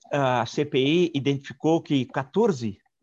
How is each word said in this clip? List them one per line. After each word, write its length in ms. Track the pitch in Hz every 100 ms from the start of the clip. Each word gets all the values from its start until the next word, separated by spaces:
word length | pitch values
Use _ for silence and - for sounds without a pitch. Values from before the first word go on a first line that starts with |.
| -
a 360 | 147 131 123 117
C 180 | -
P 160 | 147 135
I 320 | 135 170 175
identificou 680 | 143 131 139 - - 151 160
que 220 | 160 143 120
quatorze, 720 | - 135 190 226 139 113 92 _ _